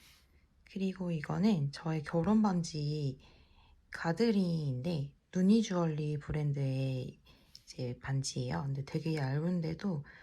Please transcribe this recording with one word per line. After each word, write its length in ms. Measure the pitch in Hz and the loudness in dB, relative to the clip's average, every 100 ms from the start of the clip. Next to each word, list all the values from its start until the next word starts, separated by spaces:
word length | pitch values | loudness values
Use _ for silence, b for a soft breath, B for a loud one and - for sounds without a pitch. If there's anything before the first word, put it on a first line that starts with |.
| b b b b b _ - | b b b b b _ -14
그리고 380 | 196 190 185 175 | -4 -4 -2 -4
이거는 600 | 165 147 160 208 180 143 | -4 -2 2 4 4 0
저의 320 | - 160 160 | -2 -4 -4
결혼 380 | 147 170 170 214 | -2 0 4 4
반지 760 | 214 175 165 151 147 151 143 127 b b b b b - _ | 4 2 -2 -4 -2 -2 -2 -4 b b b b b -20 _
가드링인데 1200 | - 165 170 233 202 180 165 147 127 151 165 139 - _ | -4 -2 2 4 4 2 0 0 -2 -2 -2 -4 -10 _
누니 260 | 180 190 226 | 2 6 6
주얼리 560 | 214 180 165 151 151 147 | 4 2 2 0 -2 -4
브랜드의 1000 | - 151 147 143 135 131 135 131 127 - B B B B - | -4 -2 0 0 0 0 0 -2 -6 -10 B B B B -18
이제 260 | - 127 120 | -8 -8 -6
반지예요. 600 | - 135 123 143 123 165 | -2 -2 -2 -4 -2 -2
근데 220 | 143 139 | -4 -4
되게 320 | 135 160 160 156 | -4 -4 -2 -2
얇은데도 880 | 131 143 170 180 160 160 202 156 143 B | 0 0 0 0 -2 -2 -2 -2 -6 B